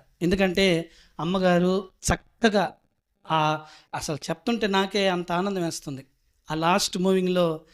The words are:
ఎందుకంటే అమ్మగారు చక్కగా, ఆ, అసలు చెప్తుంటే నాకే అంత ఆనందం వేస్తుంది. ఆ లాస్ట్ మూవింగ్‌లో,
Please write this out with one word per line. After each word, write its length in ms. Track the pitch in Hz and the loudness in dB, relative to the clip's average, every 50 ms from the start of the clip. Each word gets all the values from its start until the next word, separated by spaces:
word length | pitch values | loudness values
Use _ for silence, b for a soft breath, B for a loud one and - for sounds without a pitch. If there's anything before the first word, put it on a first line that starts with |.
| _ _ _ - | _ _ _ -4
ఎందుకంటే 680 | - 175 202 190 196 185 170 190 196 190 170 160 165 - b b b b b b | -2 0 2 2 2 0 2 2 2 2 2 0 -2 -6 b b b b b b
అమ్మగారు 680 | 156 170 190 190 185 180 175 175 180 180 190 196 190 - _ _ - - | -4 -2 0 2 2 4 4 4 4 2 0 0 -4 -8 _ _ -2 -2
చక్కగా, 600 | 175 - - _ _ - - 220 196 202 175 - - _ _ _ _ _ _ _ _ _ - - | -2 -2 -4 _ _ 0 0 2 2 2 0 -2 -4 _ _ _ _ _ _ _ _ _ -6 -2
ఆ, 300 | 160 160 156 156 156 151 156 b b b b b b | 0 2 2 2 0 -2 -6 b b b b b b
అసలు 220 | 143 - - 151 | -8 -6 -6 -6
చెప్తుంటే 500 | 135 - - 160 - - 240 233 208 226 | -6 -6 -6 -8 -6 -4 -4 -2 -2 0
నాకే 420 | 202 196 190 196 196 - 208 196 190 | 0 0 0 0 0 0 0 0 0
అంత 240 | 180 175 175 - | 0 -2 -2 -2
ఆనందం 300 | 175 175 190 202 196 185 | -2 -2 -2 -2 -2 -4
వేస్తుంది. 440 | 170 165 - - - 156 135 127 127 _ _ _ _ _ _ _ _ - | -4 -4 -6 -8 -10 -12 -12 -12 -14 _ _ _ _ _ _ _ _ -8
ఆ 40 | 156 | -4
లాస్ట్ 440 | 160 165 170 185 202 - - - 185 | -2 2 2 2 2 0 -2 -2 0
మూవింగ్‌లో, 640 | 180 190 190 185 180 185 180 180 175 165 156 160 - _ | 2 2 2 2 2 0 2 2 2 0 0 -4 -10 _